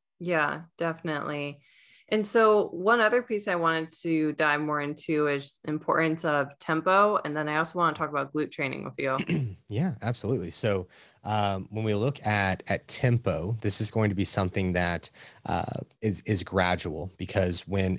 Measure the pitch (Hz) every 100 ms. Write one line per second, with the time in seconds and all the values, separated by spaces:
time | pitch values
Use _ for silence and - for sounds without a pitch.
0 | _ _ 175 165 147 147 170 - 165 165
1 | 165 151 - 147 143 143 _ _ - -
2 | _ 220 208 233 220 208 - - 190 240
3 | 214 240 240 214 202 175 165 160 160 -
4 | 170 160 156 151 156 147 151 147 143 151
5 | - 151 147 143 139 - - 151 - -
6 | 160 160 165 147 139 - - 160 170 190
7 | 208 214 151 151 151 151 165 180 165 151
8 | 156 147 139 156 151 - 139 135 139 131
9 | 135 131 - 160 123 92 _ 101 180 117
10 | 107 120 101 123 87 - 113 98 90 -
11 | - _ - 107 101 95 92 107 110 104
12 | 120 139 107 104 98 92 - 98 - -
13 | 127 120 - 85 87 117 104 - 104 113
14 | 107 98 95 - 92 101 95 90 87 85
15 | - - - - - 87 80 - - _
16 | 110 92 - 101 - 95 90 90 87 78
17 | 98 - 92 104 90 87 - 98 95